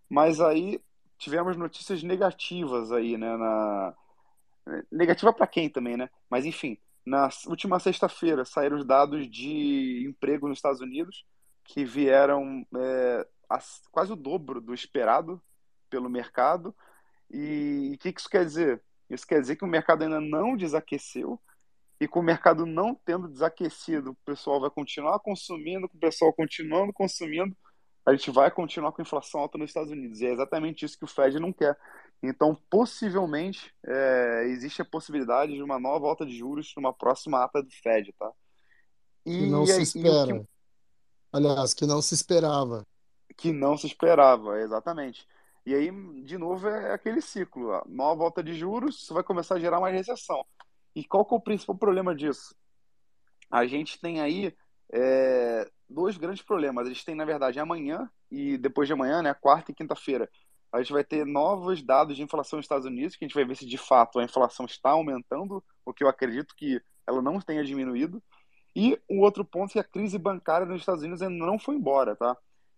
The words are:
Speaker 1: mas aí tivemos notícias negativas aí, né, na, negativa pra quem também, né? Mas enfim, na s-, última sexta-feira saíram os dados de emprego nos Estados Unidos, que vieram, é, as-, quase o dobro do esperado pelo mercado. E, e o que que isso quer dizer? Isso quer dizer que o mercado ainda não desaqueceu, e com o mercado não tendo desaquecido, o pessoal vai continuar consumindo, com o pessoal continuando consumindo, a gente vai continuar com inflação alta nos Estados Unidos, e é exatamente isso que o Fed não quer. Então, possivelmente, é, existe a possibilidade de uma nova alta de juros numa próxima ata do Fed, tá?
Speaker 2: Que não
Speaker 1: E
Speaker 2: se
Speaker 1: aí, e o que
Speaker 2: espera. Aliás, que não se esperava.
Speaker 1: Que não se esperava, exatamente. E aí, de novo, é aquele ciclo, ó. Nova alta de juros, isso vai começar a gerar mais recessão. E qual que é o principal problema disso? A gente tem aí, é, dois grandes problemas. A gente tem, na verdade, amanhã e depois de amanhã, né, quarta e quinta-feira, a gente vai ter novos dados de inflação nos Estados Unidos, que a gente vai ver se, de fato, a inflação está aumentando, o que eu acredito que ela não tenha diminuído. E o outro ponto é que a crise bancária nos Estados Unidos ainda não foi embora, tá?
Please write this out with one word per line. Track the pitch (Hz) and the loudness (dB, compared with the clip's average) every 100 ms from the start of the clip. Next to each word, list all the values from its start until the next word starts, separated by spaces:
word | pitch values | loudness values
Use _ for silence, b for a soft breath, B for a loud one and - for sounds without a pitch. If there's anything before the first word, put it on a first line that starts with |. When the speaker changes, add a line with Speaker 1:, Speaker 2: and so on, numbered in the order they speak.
| _ | _
Speaker 1:
mas | 139 156 156 | 4 4 6
aí | 165 156 185 214 - _ _ _ | 4 4 0 -6 -10 _ _ _
tivemos | - 156 175 170 | -6 -2 -2 -4
notícias | 165 - - 185 | -6 -10 -8 -6
negativas | 170 185 190 175 - 180 156 123 113 | -2 0 0 0 -8 -6 -4 -4 -2
aí, | 120 117 113 | -2 0 -4
né, | 113 113 | -4 -4
na, | 113 110 110 101 95 - _ _ _ _ _ _ - - - | -2 0 0 -2 -4 -8 _ _ _ _ _ _ -12 -10 -8
negativa | 156 170 175 214 | 0 2 4 4
pra | 226 220 | 4 2
quem | - 156 | 2 -2
também, | - 120 120 | -4 -6 -6
né? | 127 _ _ | -8 _ _
Mas | 123 147 | -2 -2
enfim, | 156 143 - _ _ - | -6 -8 -10 _ _ -2
na | 139 196 | 2 2
s-, | - - | 0 -10
última | 160 202 185 | -6 -2 0
sexta-feira | 190 180 185 - 170 151 | 0 0 0 0 0 0
saíram | 127 - 143 147 | 0 0 0 -2
os | 135 | 4
dados | 135 147 147 131 | 6 6 4 0
de | 110 135 151 147 139 131 123 135 | -8 -8 -2 0 2 0 -4 -6
emprego | 135 - 147 143 | -2 0 0 0
nos | 131 | -2
Estados | 151 135 | -2 -2
Unidos, | 127 131 175 - - _ _ _ | -4 -6 -8 -10 -20 _ _ _
que | _ - 131 | _ -6 -4
vieram, | 127 139 135 139 143 139 135 120 123 | 2 6 8 6 4 -2 -10 -10 -6
é, | 131 131 123 120 - _ _ | -2 0 0 0 -4 _ _
as-, | - - - _ | -4 -4 -18 _
quase | - 190 | -2 -2
o | 208 | -4
dobro | 135 175 143 117 | -6 -6 -6 -10
do | 113 | -8
esperado | 123 - 139 110 127 165 180 - _ _ _ _ | -10 -6 0 4 4 2 -10 -16 _ _ _ _
pelo | 131 127 | -6 -4
mercado. | 123 117 - 127 175 170 - _ _ _ _ _ | -6 -4 2 2 2 -4 -16 _ _ _ _ _
E, | - 147 151 147 143 139 | -10 -6 -4 -2 -2 -4
e | 139 | -6
o | |
que | 180 | -8
que | 170 | -8
isso | - | 0
quer | 196 175 | 2 2
dizer? | 151 160 117 - _ _ | 2 0 0 -6 _ _
Isso | 127 - | -14 0
quer | 156 | 2
dizer | 127 156 | 2 -2
que | |
o | 190 | 0
mercado | 160 156 160 | 0 4 4
ainda | 160 156 | 4 -2
não | 151 151 214 254 | -2 0 0 0
desaqueceu, | 175 147 - 147 - - 151 240 - _ _ _ _ _ | -2 -2 -2 -8 -8 -8 -6 -8 -12 _ _ _ _ _
e | 147 | -2
com | 175 | 0
o | |
mercado | 165 165 175 165 | 2 4 6 4
não | 165 160 208 | 2 0 -2
tendo | 254 - 175 175 | -2 -4 -4 -4
desaquecido, | 131 165 - 165 - - 156 131 | -2 -2 0 -6 -6 -6 -4 -4
o | 131 | -10
pessoal | - 143 - 143 | -10 -8 -2 0
vai | 135 | 0
continuar | - 143 - 147 202 | -4 -8 -6 -2 -2
consumindo, | 214 190 - 170 151 190 185 | -2 -8 -8 -10 -8 -8 -8
com | 160 | -2
o | |
pessoal | 160 - 160 | 0 4 4
continuando | 156 160 - 156 160 202 | 4 -2 -4 -2 0 0
consumindo, | - 190 - 165 156 196 185 _ _ _ _ - | 0 -2 -2 -6 -4 -4 -6 _ _ _ _ 2
a | |
gente | 139 - | 2 4
vai | 127 143 | 6 6
continuar | - 170 - 151 | 4 -4 -4 -4
com | 156 | -6
inflação | 165 147 - 156 | -6 -6 -6 -6
alta | 147 - | -6 -6
nos | 151 | -8
Estados | 165 156 | -6 -6
Unidos, | 151 123 110 | -8 -12 -4
e | 123 | -2
é | |
exatamente | 120 131 165 156 156 151 | -2 -2 -2 -4 -6 -10
isso | - | -10
que | 151 | -8
o | |
Fed | - 135 143 | 2 4 4
não | 170 | -4
quer. | 180 147 143 b b b _ | 0 0 0 b b b _
Então, | 131 131 151 156 _ | -8 2 2 2 _
possivelmente, | 190 233 - 220 185 180 147 180 190 - _ | 2 2 0 -2 -2 -2 -2 -6 -8 -16 _
é, | - 131 135 127 120 117 120 | -6 0 4 4 4 2 -2
existe | 127 135 - | -4 -8 -8
a | 170 | -6
possibilidade | 160 - 147 120 123 147 | -6 -6 -4 0 2 2
de | 143 | -2
uma | 143 135 | -6 -4
nova | 127 151 143 | -2 -2 0
alta | 160 147 | -2 -6
de | 120 | -8
juros | 120 147 156 - | -8 -8 -10 -4
numa | 131 | -4
próxima | 127 120 131 - 135 | 0 0 0 0 0
ata | 127 147 | 0 -2
do | 135 - | -6 -6
Fed, | 117 110 101 - | 0 2 0 -8
tá? | 107 - _ _ _ _ _ _ _ _ - | -12 -12 _ _ _ _ _ _ _ _ -6
Speaker 2:
Que | 175 147 | -2 2
não | 147 | 4
Speaker 1:
E | 185 | 4
Speaker 2:
se | |
Speaker 1:
aí, | 190 | 4
e | |
o | 156 | 2
que | 170 | 2
Speaker 2:
espera. | 165 151 131 117 104 _ _ _ _ _ _ _ _ | 4 6 4 -2 -6 _ _ _ _ _ _ _ _
Aliás, | 143 143 139 131 | 0 2 2 0
que | - 147 | 0 0
não | 147 | 0
se | 151 | 0
esperava. | 160 - 175 160 143 131 113 104 _ _ _ _ - | -2 2 2 4 0 0 -4 -10 _ _ _ _ -6
Speaker 1:
Que | 170 | -4
não | 151 139 147 | 0 0 0
se | 151 | -2
esperava, | - 165 160 135 123 107 107 | 0 6 10 10 8 4 -2
exatamente. | 110 110 165 165 135 113 - _ _ _ - | -2 -4 -4 -8 -8 -12 -20 _ _ _ -2
E | |
aí, | 139 156 190 190 139 | 0 0 -4 -14 -16
de | 135 180 | -12 -8
novo, | 170 185 202 | -4 -4 -4
é | 214 196 | -4 -4
aquele | 202 - 233 | -4 -2 -4
ciclo, | - 208 180 - 117 | -4 -6 -6 -6 -4
ó. | 92 - | -4 -4
Nova | 127 139 160 | -2 0 2
alta | 165 165 | 0 0
de | 160 | -6
juros, | 170 175 226 285 - | -6 -4 -2 -4 -6
isso | - 165 | -4 -4
vai | |
começar | 180 180 165 185 | -2 -2 0 0
a | |
gerar | 170 170 | 2 0
mais | 185 185 | 0 -2
recessão. | 190 247 - 151 - _ - _ _ - | -4 -8 -6 -6 -6 _ -20 _ _ -12
E | |
qual | 143 196 | 0 2
que | 214 | 2
é | 233 | 0
o | |
principal | - 208 - 196 | -2 -4 -4 0
problema | 208 185 185 156 | 2 2 0 -2
disso? | 147 135 - - _ _ _ _ _ _ _ _ - | -2 -4 -8 -20 _ _ _ _ _ _ _ _ -2
A | 123 123 | 0 2
gente | 139 151 - | -2 -8 -10
tem | 170 160 | -8 -4
aí, | 147 175 196 - _ _ _ | -4 -2 -4 -8 _ _ _
é, | 117 127 131 131 127 120 113 101 _ _ | 0 2 4 4 4 2 -2 -4 _ _
dois | 135 185 185 | -4 -2 -2
grandes | 165 190 | -6 -8
problemas. | - 196 143 123 127 | -4 -2 0 -2 -6
A | |
gente | 127 - | -6 -10
tem, | |
na | 156 156 | -6 -4
verdade, | 151 131 123 | 0 0 -2
amanhã | 156 170 143 170 247 - _ | -4 -4 -4 -6 -8 -14 _
e | 139 143 135 | -8 -4 0
depois | 127 - 143 | 0 0 0
de | |
amanhã, | 147 131 160 | 0 0 0
né, | 156 | 0
quarta | 139 139 156 - | 2 4 4 2
e | - | -10
quinta-feira, | 156 151 - 127 110 _ _ _ _ | -8 -6 -2 -2 -2 _ _ _ _
a | 120 | -4
gente | 127 | -2
vai | 143 | -2
ter | 139 151 147 | 0 -2 -2
novos | 143 156 196 180 180 | 0 2 0 -2 -4
dados | 131 135 156 139 | 4 4 4 0
de | |
inflação | 147 156 139 156 | -4 -4 -4 -8
nos | |
Estados | 139 143 131 | -2 -4 -2
Unidos, | 123 151 - | -6 -6 -6
que | |
a | 147 | -6
gente | 147 | -2
vai | 127 | 0
ver | 135 | -2
se, | 127 | -8
de | 127 | -10
fato, | - 131 117 123 | 4 6 6 4
a | |
inflação | 120 - 120 - 127 | -2 2 2 0 -10
está | - 135 | -2 2
aumentando, | 156 156 131 - 139 196 196 - _ - | 2 0 -6 -6 -8 -8 -10 -14 _ -16
o | |
que | - | 2
eu | 139 | 2
acredito | 131 131 117 - - | 4 -2 -4 -8 -8
que | 147 123 - _ - | -4 -4 -6 _ -4
ela | 127 | -2
não | 127 190 | -2 -4
tenha | - 156 | -4 -4
diminuído. | 143 139 131 120 160 226 - _ _ _ _ - | -4 -4 -4 -2 -4 -6 -16 _ _ _ _ 0
E | 226 - - | 2 2 -2
o | 196 | 4
outro | 202 202 180 | 4 4 -6
ponto | 175 196 | -4 -4
é | |
que | 220 | -4
a | |
crise | - 185 208 190 | -4 -4 -4 -2
bancária | 170 190 - 160 185 | -4 -4 0 0 0
nos | 180 | -4
Estados | 175 175 | -4 -4
Unidos | 156 175 | -4 -6
ainda | 190 175 165 | -6 -4 -2
não | 214 | -2
foi | - 294 | -4 -4
embora, | 160 139 123 104 | 2 2 2 0
tá? | 117 123 _ _ _ | -2 -2 _ _ _